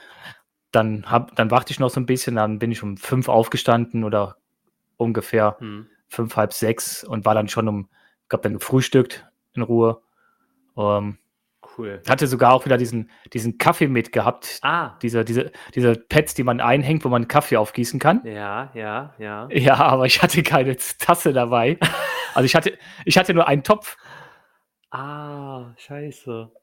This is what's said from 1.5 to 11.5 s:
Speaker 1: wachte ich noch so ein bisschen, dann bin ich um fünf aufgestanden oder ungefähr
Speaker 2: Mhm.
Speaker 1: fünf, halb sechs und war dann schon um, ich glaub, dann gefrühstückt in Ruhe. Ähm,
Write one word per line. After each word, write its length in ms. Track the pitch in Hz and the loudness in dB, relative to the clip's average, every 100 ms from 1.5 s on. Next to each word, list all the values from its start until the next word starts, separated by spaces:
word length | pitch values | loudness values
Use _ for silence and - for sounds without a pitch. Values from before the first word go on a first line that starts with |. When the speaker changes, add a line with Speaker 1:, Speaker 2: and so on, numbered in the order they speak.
Speaker 1:
wachte 180 | 120 - | 2 0
ich 80 | 139 | -2
noch 120 | 131 | -2
so 100 | 135 | -2
ein 60 | 120 | -2
bisschen, 280 | 127 - | -2 0
dann 240 | 120 107 107 | -2 0 -2
bin 140 | 117 | -4
ich 100 | 113 | -4
um 140 | 104 98 | -6 -10
fünf 320 | - 131 127 | -4 -2 4
aufgestanden 760 | 123 120 - - 117 117 117 | 4 4 0 2 2 2 -4
oder 360 | 110 107 101 - _ _ _ _ _ _ | -2 -2 -2 -8 _ _ _ _ _ _
ungefähr 600 | 117 113 - 117 107 104 | -2 -2 -2 0 0 0
Speaker 2:
Mhm. 260 | 113 104 113 _ _ | -14 -16 -20 _ _
Speaker 1:
fünf, 260 | - 117 | -8 -4
halb 180 | - 107 | 0 -2
sechs 520 | - 110 113 - - | 0 -2 -2 -6 -10
und 200 | - 113 | -8 -4
war 100 | 104 110 | 0 0
dann 100 | 104 | 0
schon 200 | - 110 | -2 -2
um, 200 | 104 98 _ _ _ | -4 -8 _ _ _
ich 40 | _ | _
glaub, 140 | - | -4
dann 120 | - | -4
gefrühstückt 680 | 104 - 131 127 135 123 - - _ _ | -6 0 0 2 2 2 -4 -20 _ _
in 80 | - | -8
Ruhe. 400 | 113 117 113 113 _ _ _ _ _ _ _ - | 0 2 2 0 _ _ _ _ _ _ _ -4
Ähm, 420 | 104 104 104 98 _ _ _ | 0 0 -2 -10 _ _ _